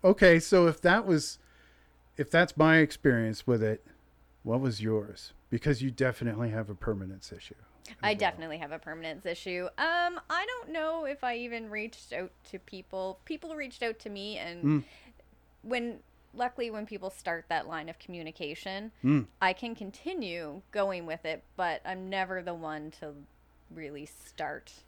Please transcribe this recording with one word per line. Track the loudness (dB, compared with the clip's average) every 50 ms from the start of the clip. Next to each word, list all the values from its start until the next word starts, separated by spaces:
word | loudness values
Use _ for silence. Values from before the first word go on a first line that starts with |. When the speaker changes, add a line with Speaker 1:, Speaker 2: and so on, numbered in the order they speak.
| 8
Speaker 1:
Okay, | 8 8 10 10 10 10 10
so | 6 6 6 8 8 8
if | 6 4
that | 4 4 4 4 4
was, | 4 2 2 2 -2 -8 -12 _ -20 _ _ -20 -20 _ _ _ _ _ _ _ _ _ -4
if | -4 4
that's | 6 6 6 6 6 6
my | 8 8 10 8
experience | 8 6 4 2 _ 4 6 6 4 2 0 -2 2 2
with | 4 4 4
it, | 2 0 -2 -6 -20 -20 _ _ _ _ _ -20 _ _ _ _
what | 0 0 2
was | 2 0 -2 0
yours? | 0 0 0 0 0 -4 -12 -16 -18 -20 -20 -20 _ _
Because | -4 -2 2 2 0 2
you | 0 -4
definitely | 0 0 0 0 0 0 -2 -4 -2 -2 -2 -2
have | -2 -4 -4 -6
a | -8
permanence | -6 -2 -2 -2 -2 -4 -8 -12 -14 -14 -16
issue | -16 -16 -16 -18 -20 _ -20 _ _ -20 -20 -20
as | -14 -2 0
Speaker 2:
I | 0
Speaker 1:
well. | 0 2
Speaker 2:
definitely | 0 0 0 -2 -8 -10 -8 -8
have | -8 -8
a | -10 -10
permanence | -10 -12 -12 -10 -8 -10 -10 -8 -6
issue. | -8 -8 -6 -6 -6 -6 -4 -6 -6 -4 -2
Um, | 0 0 2 0 0 -2 -4 -6 -8 _
I | -4 -4 -2 -4
don't | -6 -10 -10 -8
know | -6 -4 -4 -2 -4 -4 -4
if | -6 -6 -4 -4
I | -4 -4 -4
even | -6 -8 -8 -8 -10 -8
reached | -8 -8 -8 -8 -10 -16 -18 -10 -8
out | -8 -8 -8 _ _ _ -16
to | -16 -16
people. | -16 -14 -16 -16 -14 _ -8 -6 -6 -6 -8 -10 _
People | -10 -10 -10 -8 -10 -10
reached | -8 -10 -10 -8 -6 -6
out | -6 -6 -6
to | -10 -12
me, | -10 -10 -8 -8 -8 -8
and | -8 -10 -10 -2 0
Speaker 1:
Mm. | 2 2 2 0 -4 -16 -20 -20 -20 -20 -20 -20 _ -20 _ _ _ _ _ -10
Speaker 2:
when, | -6 -4 -4 -4 -4 -8 -10 _ _ _ _ _ _ -8
luckily, | -4 -4 -4 -4 -4 -6 -6
when | -6 -8 -10
people | -10 -10 -8 -8 -10
start | -10 -8 -6 -6 -6 -6 -4 _
that | -4 -4 -2 -4
line | -8 -8 -8 -10
of | -14 -16
communication, | -16 -14 -12 -12 -12 -12 -10 -10 -10 -8 -8 -8 -10 -8 -8 -8 -10 -12 -16 _ 0
Speaker 1:
Mm. | 2 2 2 2 -2 _ _
Speaker 2:
I | 0 0 0
can | 0 -6 -10 -10
continue | -10 -12 -14 -14 -12 -10 -8 -8 -6 -6 -6 -6 -8 -8 -10 -12 -14 -16 _
going | -2 -2 0 0 0 -4 -6
with | -6 -8 -6 _
it, | -6 -6 -6 -8 _ -6 -4
but | -2 -2 -2 -4 -6
I'm | -8 -8 -8 -8 -6
never | -4 -4 -2 -2 -4 -6
the | -6 -6 -8
one | -8 -8 -8 -8 -8 -8 -12 -14 -12
to | -14 -14 -14 -14 -20 -20 _ _ _ _ _ _ _ _ -16
really | -14 -12 -12 -12 -12 -14
start | -14 -18 -20 -20 -20 -10 -8 -6 -6 -6 -8 -12 -18 -20 -20 -20